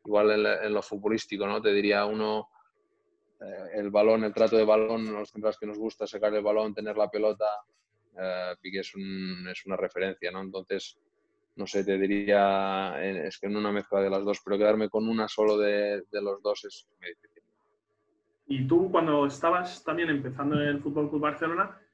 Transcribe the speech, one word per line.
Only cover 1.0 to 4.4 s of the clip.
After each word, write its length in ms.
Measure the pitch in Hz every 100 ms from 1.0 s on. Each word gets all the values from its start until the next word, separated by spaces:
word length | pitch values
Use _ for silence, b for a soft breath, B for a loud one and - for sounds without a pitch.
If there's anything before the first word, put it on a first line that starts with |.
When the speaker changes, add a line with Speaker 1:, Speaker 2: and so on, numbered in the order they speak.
| 104 110 - 101 101
Speaker 1:
¿no? 160 | 104
Te 100 | 110
diría 320 | 101 101 101
uno, 440 | 104 107 107 107 - b b _ _ _ _ _ _ _
eh, 300 | 98 95 92
el 160 | 104 101
balón, 340 | 104 110 113
el 100 | 107
trato 220 | -